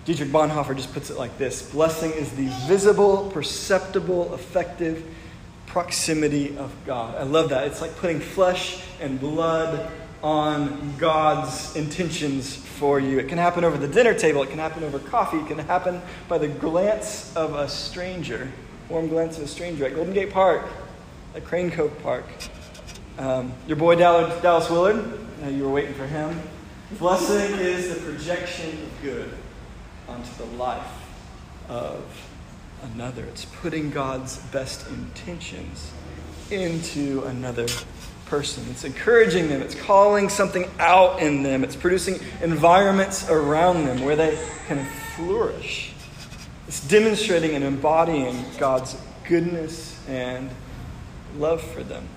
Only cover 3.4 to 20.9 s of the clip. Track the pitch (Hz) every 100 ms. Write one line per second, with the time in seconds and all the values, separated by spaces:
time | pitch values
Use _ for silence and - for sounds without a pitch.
3.4 | 139 - - - - 196 165 180 175 -
4.4 | - 185 170 - 165 160 - - - -
5.4 | - - - 180 170 - - 156 151 147
6.4 | 143 143 131 - - 123 113 113 135 156
7.4 | 160 131 143 139 165 - 180 151 - 190
8.4 | 180 180 - - - - 147 131 143 160
9.4 | 165 160 160 147 - - - - 151 151
10.4 | 151 147 143 - 147 139 160 156 151 151
11.4 | 135 - - 160 147 - 170 - 147 135
12.4 | 123 - - - 143 143 135 135 135 170
13.4 | 175 170 170 143 143 185 240 - 165 143
14.4 | 135 160 156 160 156 139 - 240 196 160
15.4 | 151 156 147 180 180 175 - - - 170
16.4 | 151 139 160 165 202 214 - - - 165
17.4 | 156 147 139 - - 180 185 180 135 113
18.4 | 131 123 - - - 165 160 160 165 160
19.4 | 143 - 175 156 135 151 175 196 190 190
20.4 | 190 143 - - -